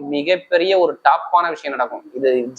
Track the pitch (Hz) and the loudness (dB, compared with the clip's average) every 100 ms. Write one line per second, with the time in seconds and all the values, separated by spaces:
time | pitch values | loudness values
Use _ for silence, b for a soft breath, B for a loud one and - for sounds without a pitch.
0 | 143 147 147 180 180 175 180 190 170 - | -6 -4 0 -2 0 0 2 2 2 2
1 | 143 160 - 175 175 151 147 131 123 117 | 2 0 2 0 0 -4 -8 -4 -4 -6
2 | 104 123 135 127 123 | -12 -2 0 0 -2